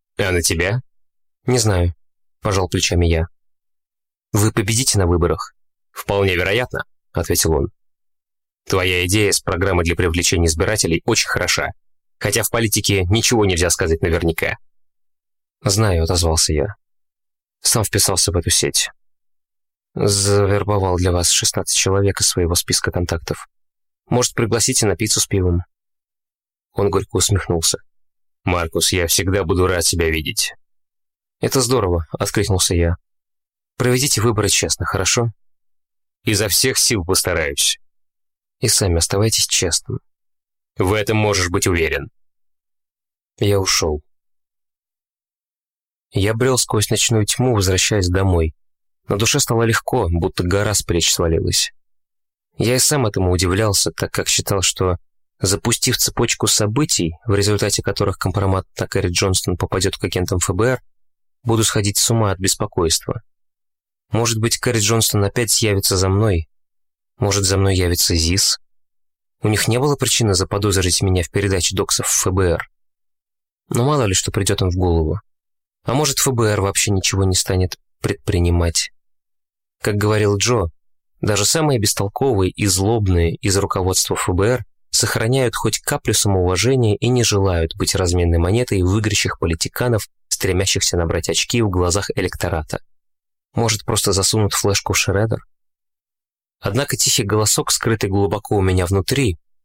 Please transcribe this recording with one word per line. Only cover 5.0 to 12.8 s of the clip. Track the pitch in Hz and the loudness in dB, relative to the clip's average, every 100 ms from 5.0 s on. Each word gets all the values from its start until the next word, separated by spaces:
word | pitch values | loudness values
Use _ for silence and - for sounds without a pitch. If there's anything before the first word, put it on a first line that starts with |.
| 87 | 2
выборах?» | 87 82 78 - - _ _ _ | 2 2 0 -6 -18 _ _ _
«Вполне | - - 101 98 90 | -12 -4 0 2 0
вероятно», — | 90 110 123 - - _ _ | 0 -2 -2 -6 -10 _ _
ответил | - - 85 82 | -6 -2 0 0
он. | 73 69 - _ _ _ _ _ _ _ _ | 0 -2 -8 _ _ _ _ _ _ _ _
«Твоя | - 95 92 90 90 | -4 -2 0 0 0
идея | 107 101 | 2 2
с | 85 | 0
программой | - 90 95 87 | -2 -2 0 0
для | 82 85 | 0 0
привлечения | 90 85 85 82 82 | 0 0 0 2 2
избирателей | 80 92 107 87 82 | 0 0 0 0 0
очень | - 110 - | 0 0 0
хороша, | - - - - - _ _ _ _ | -2 -2 -2 -4 -8 _ _ _ _
хотя | 104 113 | -2 0
в | 107 | 0
политике | 117 110 107 | 0 0 0